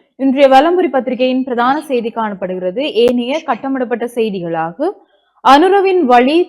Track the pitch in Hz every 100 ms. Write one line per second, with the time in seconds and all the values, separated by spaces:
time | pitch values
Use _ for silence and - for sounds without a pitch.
0 | _ - 269 262 269 262 320 359 339 262
1 | 254 247 254 262 262 233 240 294 302 247
2 | 226 226 220 202 185 185 185 196 294 208
3 | 240 247 240 311 311 247 269 269 233 233
4 | 233 247 220 190 170 165 165 175 320 427
5 | _ _ _ _ 233 277 370 403 381 370
6 | 247 240 254 330